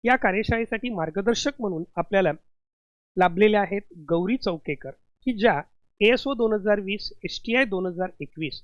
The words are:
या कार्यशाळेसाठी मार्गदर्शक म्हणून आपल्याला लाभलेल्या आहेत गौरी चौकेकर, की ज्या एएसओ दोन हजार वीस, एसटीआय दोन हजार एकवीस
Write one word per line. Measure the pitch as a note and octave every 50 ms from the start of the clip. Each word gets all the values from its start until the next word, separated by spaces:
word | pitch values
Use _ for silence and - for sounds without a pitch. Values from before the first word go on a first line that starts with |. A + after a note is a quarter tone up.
| -
या | A3+ B3+
कार्यशाळेसाठी | C4 - G3+ F#3 G3+ A3 - A#3+ A3+ A#3 - - A3 - B3
मार्गदर्शक | A3+ F3+ D#3+ D#3+ D#3 G3 G3 A3 A#3+ - - C#4+ C#4+ -
म्हणून | A#3 G3+ F3+ D#3+ F3 _ _
आपल्याला | - E3+ - - G3 F#3+ D#3+ D3 - _ _ _ _ _ _ _ _ _ _ _ _ _ _ _ F#3
लाभलेल्या | F3+ F3+ E3+ F3 G#3 G#3+ G#3 G#3
आहेत | G3+ E3+ G3 G3+ G3+ - - F3 D3+ C#3+
गौरी | E3 E3+ F3+ G3+ A#3+ C4
चौकेकर, | - G#3 F3 D#3 _ - D3 - - C3+
की | - _ _ _ _ _ _ B3+ B3
ज्या | G3+ G3+ A#3 F3 C#3+ - _ _ _ _ _ _ _
एएसओ | G3+ G#3+ B3 B3 - C4+ C#4
दोन | A3+ A#3+ A3 A3
हजार | G#3+ F#3 G#3+ G#3 G3+
वीस, | G3 F#3+ G3+ G#3 - - - - -
एसटीआय | F3+ - - - - A3+ B3 C4+
दोन | A3 F#3+ F#3 F#3
हजार | F3+ F3 E3+ F#3 F#3 - _
एकवीस | D3+ C3+ _ - D#3+ C#3 - -